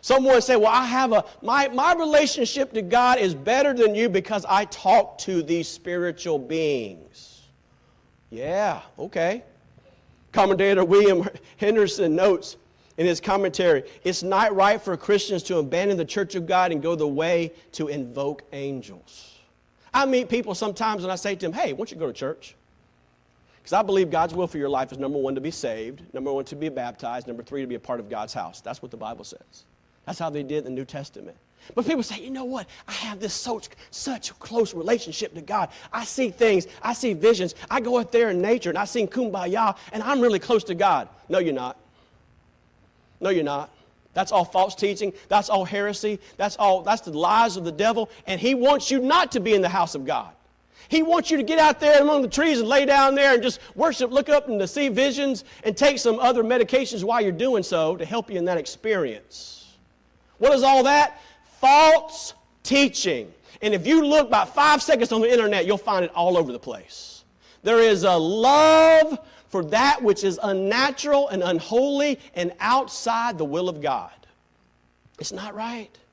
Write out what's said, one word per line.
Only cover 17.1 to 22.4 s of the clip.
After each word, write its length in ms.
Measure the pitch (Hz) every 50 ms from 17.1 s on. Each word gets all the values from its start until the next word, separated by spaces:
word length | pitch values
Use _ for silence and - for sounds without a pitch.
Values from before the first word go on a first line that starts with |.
| 139 143 160 165 180 170 170 165 170 - _ _
to 160 | - - 156 147
invoke 540 | 147 139 131 120 120 135 139 139 151 - - _
angels." 840 | - 139 139 139 139 131 110 101 95 87 _ _ - - - - _ _ _ _ _ _ _ _ _ _ _ _ -
I 100 | 254 277
meet 240 | 269 262 247 247 247
people 260 | - 240 233 214 185
sometimes 500 | - 220 208 190 - 226 220 214 - 175
and 60 | 185
I 60 | 190
say 180 | 180 - 202 196
to 60 | 185
them, 140 | 190 165 170
"Hey, 180 | 247 359 -
why 60 | 135 131
don't 120 | 226 226
you 60 | -
go 120 | - 160 135
to 40 |
church?" 420 | 117 - 135 135 160 -